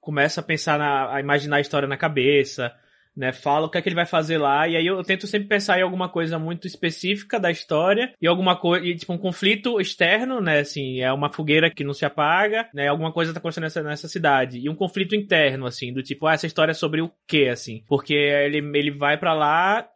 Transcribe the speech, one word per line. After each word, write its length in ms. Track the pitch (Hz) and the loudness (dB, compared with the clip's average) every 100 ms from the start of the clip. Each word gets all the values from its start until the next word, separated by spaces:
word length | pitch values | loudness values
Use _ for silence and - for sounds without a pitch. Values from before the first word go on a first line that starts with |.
começa 400 | - 147 147 165 | -4 0 2 0
a 20 | |
pensar 360 | - 156 - 147 | -4 -2 0 2
na, 340 | 147 139 131 | 2 0 0
a 60 | 139 | -2
imaginar 380 | 143 143 147 147 | 0 0 2 0
a 20 | |
história 260 | 143 147 139 | 2 -2 -2
na 100 | 139 | -2
cabeça, 760 | 165 147 127 143 135 - 123 - _ _ _ | -2 2 4 4 2 -2 -8 -8 _ _ _
né, 160 | - 131 | -6 -6
fala 360 | 127 147 147 160 | -4 0 0 0
o 40 | |
que 60 | 180 | -2
é 60 | |
que 60 | 180 | -2
ele 40 | |
vai 120 | 170 170 | -2 0
fazer 320 | 170 156 165 | 0 0 0
lá, 280 | 143 143 160 | 2 2 2
e 80 | |
aí 120 | 165 165 | 0 0
eu, 100 | 190 | -2
eu 80 | |
tento 220 | 180 190 196 | -2 -2 0
sempre 200 | 214 202 | -4 0
pensar 320 | 214 202 185 | -2 2 2
em 40 | |
alguma 260 | 185 185 180 | 2 -2 -4
coisa 300 | 175 165 165 | -2 -4 -4
muito 280 | 160 170 180 | -6 -8 -10
específica 720 | - 170 160 185 202 - 233 | -6 -6 -4 -4 -4 -4 -2
da 120 | 185 | 0
história, 600 | 160 - 151 175 202 254 _ | -2 -2 2 4 2 0 _
e 80 | 165 | 0
alguma 300 | 175 185 180 | 2 2 2
co-, 220 | 175 180 | 2 0
e, 180 | 175 170 | 0 -6
tipo, 160 | - | -6
um 60 | 175 | -6
conflito 600 | 190 170 196 214 247 233 | -4 -2 0 0 0 -2
externo, 640 | 185 - 170 208 254 254 | -2 0 2 2 0 -2
né, 200 | 180 147 | 2 2
assim, 420 | 143 - 135 127 | 0 -6 -6 -2
é 100 | 127 | -2
uma 160 | 135 147 | 0 -2
fogueira 420 | - 156 151 160 | -4 2 4 2
que 140 | - | 0
não 80 | 143 | -8
se 140 | 139 147 | -4 -4
apaga, 640 | - 151 175 208 220 226 | 0 2 2 2 0 -4
né, 160 | 143 143 | -4 -2
alguma 240 | 147 160 | 0 -2
coisa 180 | 160 165 | -2 -4
tá 40 | 165 | -4
acontecendo 260 | 170 165 | -8 -6
nessa, 180 | 160 160 | -6 -6
nessa 260 | 151 151 156 | -6 -8 -8
cidade, 500 | 185 160 139 127 123 | 0 2 4 2 -4
e 60 | 135 | -6
um 40 | |
conflito 400 | 156 185 196 190 | -4 -4 -2 -2
interno, 520 | 214 202 175 143 131 123 | -2 2 4 4 2 -6
assim, 260 | 120 123 | -8 -8
do 100 | 127 | -8
tipo, 240 | 127 139 156 | -8 -2 0
ah, 60 | |
essa 140 | 156 160 | 0 -2
história 240 | - 156 | 0 0
é 40 | |
sobre 280 | 156 160 156 | 2 -2 -2
o 100 | 165 _ _ | -4 _ _
quê, 220 | 156 131 | 2 2
assim, 320 | 120 - 110 _ | 0 -8 -14 _
porque 280 | 139 - | -2 2
ele, 420 | 147 143 143 143 147 147 | 0 2 2 2 0 0
ele 160 | 147 147 | 0 0
vai 280 | 143 143 151 | 0 0 0
pra 160 | 175 | 0
lá, 520 | 160 147 160 185 214 - | 2 2 4 2 0 -4